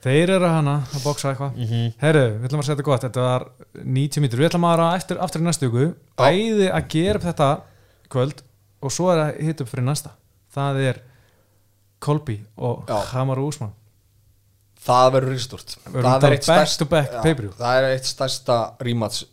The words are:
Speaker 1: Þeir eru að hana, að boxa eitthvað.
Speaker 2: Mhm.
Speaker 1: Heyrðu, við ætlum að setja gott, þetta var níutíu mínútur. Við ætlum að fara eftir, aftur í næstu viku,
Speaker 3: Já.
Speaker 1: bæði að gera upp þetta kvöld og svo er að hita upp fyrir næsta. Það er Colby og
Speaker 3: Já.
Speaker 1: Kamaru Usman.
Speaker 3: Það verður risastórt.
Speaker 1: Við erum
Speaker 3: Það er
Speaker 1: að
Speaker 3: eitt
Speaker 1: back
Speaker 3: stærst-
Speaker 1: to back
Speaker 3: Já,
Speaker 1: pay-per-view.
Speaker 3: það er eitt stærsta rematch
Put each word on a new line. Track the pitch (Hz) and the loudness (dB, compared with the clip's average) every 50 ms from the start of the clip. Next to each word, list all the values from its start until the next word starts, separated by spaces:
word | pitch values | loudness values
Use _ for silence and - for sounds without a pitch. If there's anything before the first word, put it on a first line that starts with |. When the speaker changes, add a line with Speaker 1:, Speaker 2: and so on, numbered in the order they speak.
| - | 0
Speaker 1:
Þeir | 127 131 151 170 175 | 2 2 2 4 4
eru | 190 190 180 | 2 2 2
að | 175 165 | 2 2
hana, | 160 151 143 143 147 139 123 - | 2 2 2 0 0 -2 -4 -8
að | 143 127 | -6 -4
boxa | 143 147 - - 139 | -2 -4 -2 -2 -4
eitthvað. | 135 123 139 139 120 | -4 -4 -6 -6 -6
Speaker 2:
Mhm. | 113 120 113 117 117 117 117 113 _ - | -4 -4 -2 -2 0 -2 -2 -4 _ 0
Speaker 1:
Heyrðu, | 151 160 156 135 120 104 107 | 2 4 4 4 2 0 -2
við | 120 131 | -4 -4
ætlum | 135 151 | -2 -2
að | 135 | -2
setja | 135 151 139 143 | -2 -2 -2 0
gott, | 147 139 120 131 | 0 0 0 -2
þetta | 127 104 127 123 | -4 -2 0 0
var | 127 127 127 - - - _ - _ _ | 0 0 -2 -4 -6 -16 _ -20 _ _
níutíu | - 123 127 131 131 139 147 - 151 | -14 -8 -4 -2 0 0 0 0 0
mínútur. | 147 131 110 117 143 | 0 0 2 2 0
Við | 165 | 2
ætlum | 156 175 170 | 2 2 2
að | 170 170 | 2 2
fara | 165 165 165 170 | 4 2 2 0
eftir, | 185 175 - 180 - | -2 -2 -6 -6 -6
aftur | - 180 - 165 | -4 -6 -4 -2
í | 165 | -2
næstu | 170 165 - - 127 | -2 0 0 -2 -2
viku, | 117 120 135 | 0 2 0
Speaker 3:
Já. | 165 185 - _ _ _ - | 0 -2 -6 _ _ _ 2
Speaker 1:
bæði | 127 135 160 190 214 226 220 208 196 185 - | 4 4 4 4 2 0 0 0 0 0 0
að | 160 156 - | -2 -4 -2
gera | - 156 165 196 208 202 | -2 0 0 0 0 -2
upp | - | -2
þetta | 175 170 - 156 135 147 - - - _ _ _ _ _ _ _ _ | -4 -2 2 2 2 2 0 -4 -16 _ _ _ _ _ _ _ _
kvöld | - 131 123 139 151 - - _ _ _ _ _ _ _ - | -2 -2 -2 -2 -2 -10 -18 _ _ _ _ _ _ _ -8
og | 135 | -8
svo | - - 170 185 180 | -4 -2 2 2 2
er | 160 151 | 2 2
að | 151 - - | 0 -2 -4
hita | 151 156 160 151 143 | -4 -4 -4 -4 -6
upp | 120 | -8
fyrir | - - 123 | -4 -4 -2
næsta. | 127 147 147 - - - _ _ _ _ _ _ _ _ | -2 -2 -2 -6 -10 -18 _ _ _ _ _ _ _ _
Það | 139 139 143 139 135 135 | -4 -4 -2 -2 0 0
er | 131 120 - - - _ _ _ _ _ _ _ _ _ _ _ _ _ _ _ _ _ _ - | -2 -2 -4 -10 -20 _ _ _ _ _ _ _ _ _ _ _ _ _ _ _ _ _ _ -2
Colby | 147 147 156 151 - 110 101 104 - _ - | -2 -2 -2 -2 -4 -8 -8 -8 -16 _ -6
og | 127 123 117 - - - | -6 -4 -4 -6 -6 -4
Speaker 3:
Já. | 120 104 98 95 123 | -4 -4 -4 -2 -4
Speaker 1:
Kamaru | 127 131 135 135 127 135 | -4 -2 -2 -2 -2 -4
Usman. | 151 147 - - 104 90 _ _ _ _ _ _ _ _ _ _ _ _ _ _ _ _ _ _ _ _ _ - | -6 -6 -8 -10 -12 -12 _ _ _ _ _ _ _ _ _ _ _ _ _ _ _ _ _ _ _ _ _ 0
Speaker 3:
Það | - 123 127 127 131 131 | 2 6 6 6 6 6
verður | 135 127 131 | 4 0 0
risastórt. | 131 131 117 - - 92 - - - - _ | -4 -4 -6 -8 -10 -16 -16 -16 -18 -18 _
Speaker 1:
Við | - - 131 | -10 -4 0
erum | 123 | 2
Speaker 3:
Það | 123 127 135 143 | 4 4 6 6
er | |
Speaker 1:
að | 143 143 | 4 4
Speaker 3:
eitt | 139 - | 4 2
Speaker 1:
back | - - 165 151 | 4 4 4 4
Speaker 3:
stærst- | - - - | 4 2 -4
Speaker 1:
to | 165 | -2
back | 139 170 160 143 131 - | 0 2 0 0 0 -4
Speaker 3:
Já, | 120 113 | -2 0
Speaker 1:
pay-per-view. | 156 160 135 110 101 90 | 0 0 0 -2 -10 -8
Speaker 3:
það | - 120 120 127 131 | -4 -2 2 2 2
er | 135 131 131 | 2 2 0
eitt | 131 131 | -2 -4
stærsta | - - - 139 131 - - - - 123 117 113 - - _ | -6 -6 -4 -4 -4 -4 -8 -2 0 0 0 0 -4 -8 _
rematch | 131 123 120 120 110 101 - - - _ | -4 -4 -2 -2 -2 -2 -4 -8 -12 _